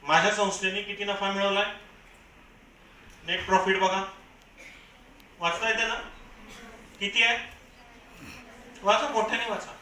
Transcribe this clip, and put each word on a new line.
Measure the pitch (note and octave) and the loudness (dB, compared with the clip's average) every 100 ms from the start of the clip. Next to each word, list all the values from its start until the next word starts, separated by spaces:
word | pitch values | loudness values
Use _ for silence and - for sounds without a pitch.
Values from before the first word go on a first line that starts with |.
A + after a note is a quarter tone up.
माझ्या | C#3+ D#3+ G3 | 4 4 4
संस्थेने | G3+ G3 - G3 G3 | 2 0 0 -2 -2
किती | G3+ G3+ | -6 -6
नफा | G3+ G3 G3 | -4 -2 -2
मिळवलाय? | G3 G3 G3 G#3+ - - - - - - - - - - - - - - - - | 0 2 2 0 -4 -18 -20 -20 -20 -20 -20 -20 -20 -20 -20 -20 -20 -20 -18 -6
नेट | F3+ F#3+ | -6 2
प्रॉफिट | F#3+ G3 F#3 | 2 4 4
बघा, | F#3 F#3+ F#3+ - - - - - - - - - - - - - | 4 2 -4 -10 -20 -20 -20 -20 -20 -20 -20 -20 -20 -20 -20 -4
वाचता | E3+ E3+ A3 | -4 -2 0
येते | - A3+ | 0 0
ना? | - - - - - - - - - - - | -4 -8 -18 -20 -20 -20 -20 -20 -20 -20 -8
किती | G3+ G#3 | -2 4
आहे? | A#3 A#3 - - - - - - - - - - - - - - | 4 2 -4 -18 -20 -20 -20 -20 -20 -20 -20 -20 -20 -20 -20 -4
वाचा, | F#3+ A3 D4 | 2 2 2
मोठ्याने | A3 - A#3 A#3 | -2 -2 -2 -4
वाचा. | G3 - - | -6 -8 -18